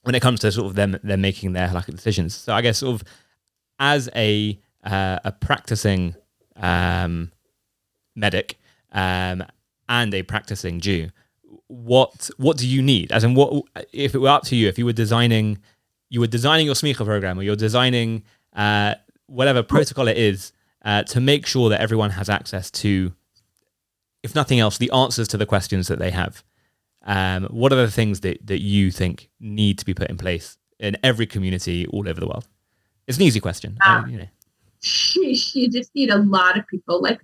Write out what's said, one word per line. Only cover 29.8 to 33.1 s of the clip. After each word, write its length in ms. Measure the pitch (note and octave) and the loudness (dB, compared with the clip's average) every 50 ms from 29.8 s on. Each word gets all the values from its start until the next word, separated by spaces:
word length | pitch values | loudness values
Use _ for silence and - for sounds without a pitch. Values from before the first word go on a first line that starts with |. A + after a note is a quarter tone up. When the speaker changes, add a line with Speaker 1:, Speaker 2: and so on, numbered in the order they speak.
| - | -4
Speaker 1:
be 80 | - F2+ | -6 -4
put 160 | - - - | -4 -4 -6
in 80 | E2 | -6
place 400 | F2+ F#2 F#2 F2 D#2+ - - - _ _ _ _ _ | -6 -4 -4 -4 -4 -6 -12 -20 _ _ _ _ _
in 180 | G#2+ G#2 G2+ - - | -6 -6 -4 0 0
every 220 | C3 A#2+ A2 A2+ | 0 2 2 -2
community 600 | G2+ - G#2 F#2 F#2 F#2 F2+ - - F2 F2 F2 | -2 -2 -4 -2 -2 -2 -4 -4 -4 -4 -4 -4
all 200 | - - G2+ G2+ | -4 -4 -6 -4
over 120 | - E2+ - | -4 -6 -6
the 80 | E2+ | -6
world? 200 | E2+ - - - _ _ _ _ _ _ _ _ _ _ _ _ | -6 -6 -8 -10 _ _ _ _ _ _ _ _ _ _ _ _
It's 100 | - | -8